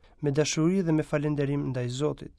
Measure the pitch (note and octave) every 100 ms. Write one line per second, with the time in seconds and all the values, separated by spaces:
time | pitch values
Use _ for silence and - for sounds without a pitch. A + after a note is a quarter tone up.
0 | - - D3 C#3+ C#3+ - D#3+ G3 E3 D#3
1 | D3+ D3+ D3+ C#3+ C#3 C#3+ C#3+ B2+ B2 B2+
2 | D3 C#3 -